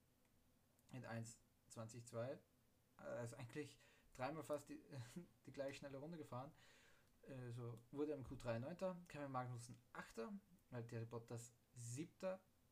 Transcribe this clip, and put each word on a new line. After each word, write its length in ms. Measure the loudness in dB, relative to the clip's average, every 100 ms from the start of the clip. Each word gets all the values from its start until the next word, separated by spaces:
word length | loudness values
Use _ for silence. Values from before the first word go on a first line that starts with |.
| -20 -20 -20 -20 -20 -20 -20 -20 -8
In 160 | -4 0
eins 340 | 2 0 -4 -16 -20 -10
zwanzig 360 | -4 -4 -4
zwei. 340 | 0 2 4 2 -6 -20 -20 -20 -20 -6
Also 400 | 0 2 2 0
eigentlich 440 | -2 -2 -2 -6 -18 -20 -8
dreimal 320 | 2 2 4
fast 240 | 2 2 2
die, 100 | -8 -6 -4 -4
<laughs> 320 | -4 -8 -10 -6
die 60 |
gleich 260 | 0 2 0
schnelle 180 | -4 -2
Runde 220 | -2 -4
gefahren. 340 | -2 -2 -2 -8 -18 -18 -20 -20 -20 -14 -6
Also 540 | -4 -2 0 0 -2 -2
wurde 220 | 4 4
im 120 | 4
Q 120 | 0 0
drei 220 | 4 4
Neunter, 420 | 4 4 2 2 -4
Kevin 220 | -2 2
Magnussen 500 | 2 2 0 -4 -10 -8
Achter, 360 | -8 -4 -2 -2 -2 -6 -20 -4
Valtteri 340 | -2 0 0
Bottas 500 | 0 -2 0 -2 -4 -12 -14
Siebter, 680 | -6 -2 0 0 0 0 0 -6 -20 -20